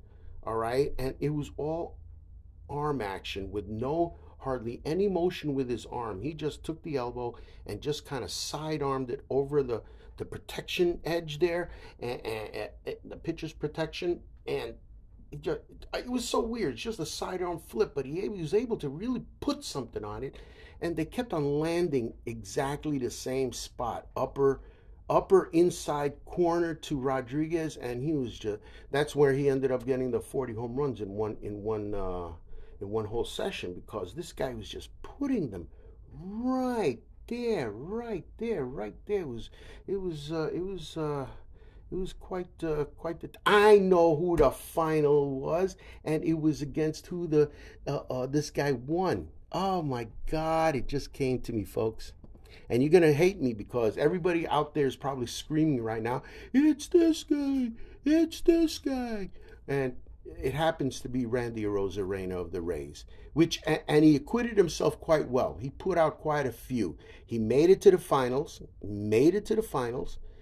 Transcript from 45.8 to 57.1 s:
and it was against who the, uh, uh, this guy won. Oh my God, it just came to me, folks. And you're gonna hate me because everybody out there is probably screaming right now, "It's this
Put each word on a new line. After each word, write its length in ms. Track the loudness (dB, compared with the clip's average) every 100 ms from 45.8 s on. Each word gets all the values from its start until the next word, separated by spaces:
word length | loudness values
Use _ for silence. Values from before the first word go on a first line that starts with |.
| -18 -8
and 180 | -2 0 2
it 120 | 2
was 240 | 2 2
against 460 | -2 0 0 -2 -6
who 200 | -6 2
the, 220 | 4 4 2 -18 -10 -4
uh, 140 | -4 -4
uh, 160 | -4 0
this 220 | 0 0
guy 220 | 0 0
won. 560 | 0 -2 0 2 0 -4 -14 -8
Oh 300 | -2 0 0
my 280 | 0 -2 -6 -6 -2
God, 460 | 0 2 2 2 2
it 120 | 0
just 260 | -4 -4
came 260 | -2 0 0
to 120 | -2
me, 100 | -4
folks. 480 | -4 -2 -2 -2 -12 -16 -20 -20 -20 -16 -2
And 120 | 2
you're 100 | 6
gonna 220 | 8 8
hate 280 | 6 4 2
me 120 | -2
because 440 | -2 -4 0 2 2
everybody 500 | 2 2 2 0 2
out 260 | 0 0
there 140 | 0 0
is 80 | 0
probably 320 | -4 -4 -4
screaming 540 | -6 -2 2 2 2
right 220 | 0 -2
now, 200 | -2 -2 -6 -16 0
"It's 340 | 4 6 4 4
this 360 | 6 6